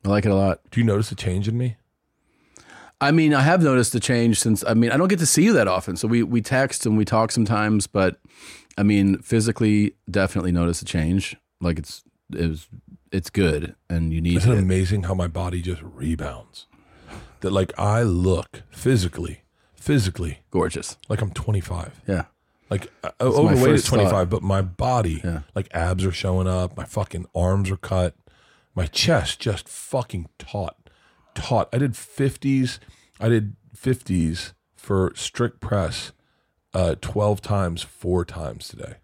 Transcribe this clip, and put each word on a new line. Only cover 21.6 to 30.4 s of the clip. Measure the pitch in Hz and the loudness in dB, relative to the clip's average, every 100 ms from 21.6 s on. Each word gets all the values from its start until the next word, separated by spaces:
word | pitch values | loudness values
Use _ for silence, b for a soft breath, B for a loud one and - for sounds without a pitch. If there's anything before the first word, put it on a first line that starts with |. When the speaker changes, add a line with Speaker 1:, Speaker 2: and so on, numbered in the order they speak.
| 90 90 - - - | -4 -8 -10 -14 -4
Speaker 1:
Yeah. | 92 - _ _ _ _ | -4 -4 _ _ _ _
Speaker 2:
Like, | 95 - _ | -6 -6 _
uh, | - - | -12 -2
Speaker 1:
That's | |
my | 127 | 0
Speaker 2:
overweight | 143 - 127 | 4 4 4
is | 131 151 | 4 4
Speaker 1:
first | - | 2
thought. | 123 | 2
Speaker 2:
twenty-five, | 98 98 87 | 2 2 0
but | 98 | -2
my | 98 98 | 0 0
body, | 92 90 123 127 98 78 | -2 -2 -2 0 0 -4
Speaker 1:
Yeah. | 87 82 - | -6 -8 -8
Speaker 2:
like, | - 92 85 | -8 -6 -4
abs | 85 92 95 | -2 0 -2
are | |
showing | 87 98 92 92 | -2 -2 0 0
up, | 92 90 - | -2 -4 -6
my | 85 | -8
fucking | - 104 87 90 - | -6 -6 -8 -8 -2
arms | 90 98 92 | 0 2 0
are | 95 | -4
cut, | - 92 90 - _ b b b b | -4 -2 -2 -4 _ b b b b
my | - 82 | -6 -4
chest | - - 151 82 - | -2 2 2 0 -4
just | - 95 - | -4 -4 -8
fucking | - - 135 120 95 80 | -16 -6 -6 -4 -8 -10
taut, | _ | _